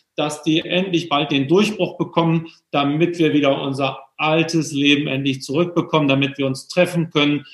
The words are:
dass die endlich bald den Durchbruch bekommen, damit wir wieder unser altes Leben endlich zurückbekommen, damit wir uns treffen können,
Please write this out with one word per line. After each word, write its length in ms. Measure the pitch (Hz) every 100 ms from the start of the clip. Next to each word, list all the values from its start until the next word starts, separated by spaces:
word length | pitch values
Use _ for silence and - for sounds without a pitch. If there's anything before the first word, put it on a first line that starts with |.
| _ -
dass 260 | 147 147
die 200 | - 160
endlich 480 | - 180 190 170 -
bald 220 | 143 151
den 160 | 139 135
Durchbruch 500 | 180 214 214 175 -
bekommen, 500 | - - 165 165 160 - _
damit 480 | 147 143 151 170 175
wir 140 | 151
wieder 280 | 147 139 143
unser 380 | 143 135 135 - - -
altes 540 | 151 160 160 165 139
Leben 360 | 139 143 143 151
endlich 340 | 135 139 135
zurückbekommen, 640 | - 139 175 170 160 160 147
damit 300 | 135 143 139
wir 80 | 135
uns 220 | 135 -
treffen 420 | - 170 165 165
können, 360 | 151 147 147 143